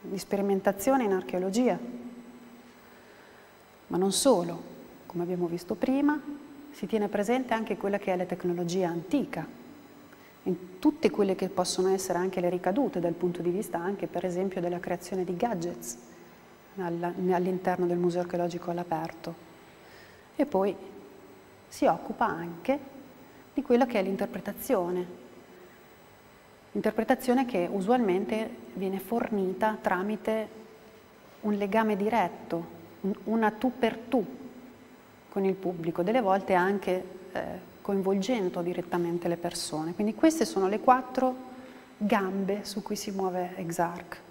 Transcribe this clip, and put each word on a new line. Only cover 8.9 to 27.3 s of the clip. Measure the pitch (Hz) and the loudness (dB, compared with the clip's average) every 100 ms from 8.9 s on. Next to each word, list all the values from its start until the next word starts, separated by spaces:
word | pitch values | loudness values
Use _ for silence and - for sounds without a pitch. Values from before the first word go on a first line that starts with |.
| 170 165 285 208 175 156 - - - - - - - - - | -2 0 0 0 -4 -8 -12 -20 -20 -20 -20 -20 -20 -20 -8
in | - 175 - - | -2 -2 -4 2
tutte | 302 294 214 | 2 4 2
quelle | 190 202 | 4 2
che | 185 190 | 2 0
possono | - 180 - 185 | 0 0 2 4
essere | 190 190 175 | 4 2 0
anche | 185 190 | 0 2
le | 175 | 0
ricadute | 180 180 202 247 190 | 2 2 2 2 2
dal | 175 | 0
punto | 170 180 175 | 0 0 0
di | 170 | 0
vista | 180 - 175 | 0 -2 -4
anche, | 175 196 170 | -2 -4 -4
per | 175 | -4
esempio, | 185 175 190 185 | -2 -2 -2 -2
della | 175 175 | -2 -4
creazione | 180 175 - 190 | -4 -6 -4 -4
di | 180 175 | -2 0
gadgets | 240 202 170 - - - - - - - - - - - | 0 0 -4 -6 -10 -12 -16 -20 -20 -20 -20 -20 -16 -6
alla-, | 175 170 175 175 180 | -4 -2 -2 0 2
all'interno | 175 180 185 185 180 175 | 4 2 0 0 2 2
del | 175 | 4
museo | 175 175 | 2 2
archeologico | 175 175 175 170 - | -2 0 0 -2 -4
all'aperto. | 175 175 160 165 - - 170 - - - - - - - - - - | -4 -2 -2 -4 -8 -12 -12 -16 -20 -20 -20 -20 -20 -20 -20 -20 0
E | 285 | 2
poi | 190 196 - - - - - - - - - - | 4 2 0 -10 -16 -18 -20 -20 -20 -20 -20 -18
si | - 262 | 2 4
occupa | 165 - 220 226 | 4 -2 -2 0
anche | 160 170 170 - 277 - - - - - - - | 0 -6 -8 -2 -2 -2 -18 -20 -20 -20 -20 -8
di | - | -6
quella | 269 240 254 | 2 4 4
che | 220 | 2
è | |
l'interpretazione, | 190 190 202 196 180 202 - 233 175 180 180 - - - - - - - - - - - - - - - - | 0 0 -2 -4 -8 -10 0 2 2 0 -4 -8 -18 -20 -20 -20 -20 -20 -20 -20 -20 -20 -20 -20 -20 -20 -8
interpretazione | 208 214 214 220 247 - | -2 0 0 2 2 4